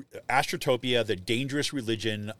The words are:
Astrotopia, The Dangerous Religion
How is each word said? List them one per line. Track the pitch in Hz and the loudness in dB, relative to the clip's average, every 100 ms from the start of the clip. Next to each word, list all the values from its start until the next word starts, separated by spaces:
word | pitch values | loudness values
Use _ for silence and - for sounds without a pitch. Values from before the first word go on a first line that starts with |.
| - - - | -12 -16 0
Astrotopia, | 127 143 160 147 123 131 120 110 | 2 2 0 2 2 4 2 2
The | 98 | -2
Dangerous | 92 117 135 143 139 | 0 0 0 -2 -2
Religion | 143 110 113 110 107 104 | -2 -2 -2 0 -2 -6